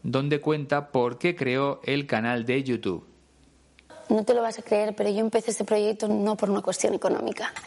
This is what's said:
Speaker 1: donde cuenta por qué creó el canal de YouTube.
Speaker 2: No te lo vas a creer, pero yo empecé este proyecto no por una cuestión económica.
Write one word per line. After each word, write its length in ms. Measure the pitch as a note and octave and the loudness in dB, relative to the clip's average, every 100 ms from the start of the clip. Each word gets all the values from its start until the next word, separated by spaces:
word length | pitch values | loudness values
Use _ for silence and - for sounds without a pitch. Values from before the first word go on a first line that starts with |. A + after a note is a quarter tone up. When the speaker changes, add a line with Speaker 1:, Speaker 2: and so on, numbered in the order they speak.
Speaker 1:
donde 380 | B2+ B2+ C#3+ D3 | -2 0 0 0
cuenta 500 | D3+ D3+ C3+ C#3+ C#3+ | 2 0 0 -2 0
por 280 | B2+ A#2+ A#2+ | 0 0 0
qué 180 | F3+ F3 | -2 0
creó 440 | B2+ C3 C#3 C3+ | 0 2 0 -2
el 240 | - C#3+ C#3+ | -2 -2 0
canal 360 | A2+ A#2 A#2+ | 0 2 0
de 200 | A#2 C3 | 0 0
YouTube. 420 | C3+ A#2 G2+ F2 - - _ _ _ _ _ _ - - - | 0 -2 -2 -4 -8 -20 _ _ _ _ _ _ -20 -10 0
Speaker 2:
No 160 | A3 | 2
te 100 | G#3 | 4
lo 80 | A#3+ | 2
vas 160 | A3+ A3 | 0 -6
a 40 | |
creer, 340 | - G#3 G#3+ G#3 | 0 0 0 0
pero 140 | G#3 | 0
yo 100 | G3+ | 0
empecé 320 | A3 A3+ A3 | 0 0 -2
este 120 | G#3 | -4
proyecto 440 | G3+ G#3+ G#3 G#3 G#3+ | 0 2 2 0 0
no 280 | G#3 G3+ G#3 | 2 0 0
por 140 | G3+ | 0
una 120 | G3+ | 0
cuestión 320 | F#3+ F#3 - | 0 0 0
económica. 580 | G3 F#3 - A3+ - - - | 0 0 0 -2 -4 -8 -8